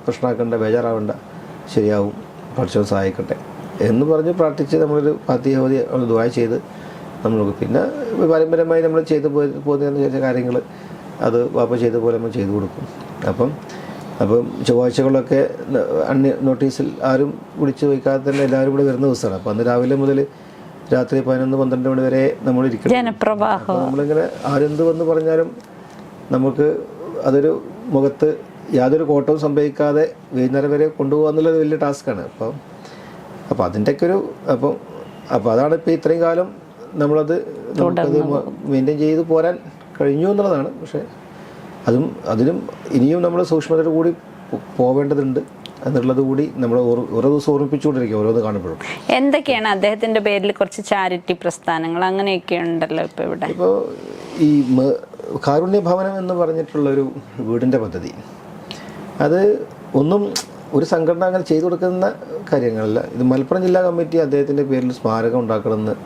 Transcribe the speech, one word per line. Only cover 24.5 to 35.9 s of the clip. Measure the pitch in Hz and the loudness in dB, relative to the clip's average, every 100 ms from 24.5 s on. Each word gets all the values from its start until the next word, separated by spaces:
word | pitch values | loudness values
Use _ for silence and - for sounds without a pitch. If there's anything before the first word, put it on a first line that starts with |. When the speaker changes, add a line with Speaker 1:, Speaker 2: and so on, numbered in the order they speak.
| 139 147 151 | 2 2 2
Speaker 1:
വന്ന് | 165 160 165 | 2 2 2
പറഞ്ഞാലും | 160 160 160 165 - - - - - - - - | 2 2 2 0 -4 -18 -20 -20 -20 -18 -18 -2
നമുക്ക് | 127 135 131 151 160 - - - - | 0 0 2 2 0 -6 -12 -12 -2
അതൊരു | - 139 147 - - - 247 | 2 4 4 0 -6 -14 -2
മുഖത്ത് | 143 139 - 151 - - - - | 2 2 2 0 0 -10 -18 -2
യാതൊരു | 131 127 156 | 2 4 2
കോട്ടവും | 151 143 139 151 | 4 2 4 2
സംഭവിക്കാതെ | 151 143 147 139 147 147 160 - - | 2 2 0 2 2 2 2 -2 -6
വൈകുന്നേരം | 127 127 135 143 | 0 2 2 2
വരെ | 143 156 | 2 2
കൊണ്ടുപോകുക | 156 139 147 156 | 0 0 2 4
എന്നുള്ളത് | 151 160 160 | 4 4 4
വലിയ | 151 151 | 2 2
ടാസ്ക്കാണ്. | 147 139 - 104 | 0 -2 -4 -6
അപ്പം, | - - 113 143 - - - - - - - - - | -8 -8 -8 -8 -14 -20 -20 -20 -20 -20 -18 -18 -4
അപ്പം | - 90 | 0 0
അതിൻ്റെയൊക്കെ | 101 107 143 170 | 2 0 2 2
ഒരു, | 196 - - - | 2 -2 -8 -2
അപ്പം, | 127 139 - - - - - - 127 | 0 0 -2 -8 -18 -18 -18 -2 0
അപ്പം | 107 | 2
അതാണ് | 110 143 | 2 4
ഇപ്പം | 160 165 | 2 2